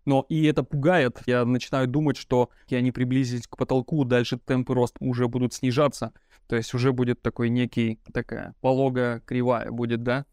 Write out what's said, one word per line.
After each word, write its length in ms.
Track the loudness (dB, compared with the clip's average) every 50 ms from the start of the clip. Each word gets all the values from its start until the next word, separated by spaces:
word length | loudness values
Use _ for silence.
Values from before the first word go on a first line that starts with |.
| 0
но 220 | 2 2 2 2 0
и 160 | 0 2 2
это 180 | 2 2 2
пугает. 600 | -2 -2 -2 0 2 4 4 4 4 2 0 -4 -2
Я 220 | 0 0 2 2
начинаю 420 | 2 0 -2 -2 -2 -2 -2 0 0
думать, 300 | 0 0 0 0 0 -2
что 320 | -2 0 2 2 2 0 _ _ _ -4
и 60 | -2
они 180 | 0 0 0
приблизились 540 | 0 0 -2 0 0 0 0 0 -2 -6 -8
к 100 | -8 -6
потолку, 480 | -6 -2 0 0 0 0 0 0 0 2
дальше 320 | 2 2 2 2 0 -4
темпы 380 | -6 _ -2 -2 0 0 0 0
роста 240 | 0 0 0 -2 -6
уже 260 | -4 -4 -2 0 -2
будут 280 | 0 0 0 -2 -2 -2
снижаться, 580 | -2 -2 0 2 2 2 2 0 -4 -10 -10 -10 _ _ _ _ _ _ -4
то 80 | -4
есть 180 | -4 -2 -2 -2
уже 180 | 0 2 2
будет 300 | 2 2 0 -2 -2 -2
такой 260 | -4 -6 -4 -2 -2 0
некий, 500 | 0 0 -2 -2 -2 -2 -2 -2 -4 -6 _ -10
такая 420 | -8 -8 -8 -8 -10 -10 -10 -12 -10 _
полога 640 | 0 0 2 2 2 0 0 0 -2 -2 -2 -6 -6
кривая 460 | -4 -2 0 2 2 0 0 -2 -6
будет, 320 | -6 -4 -2 -2 -2 -2
да. 240 | -2 -2 -2 -2 -4 _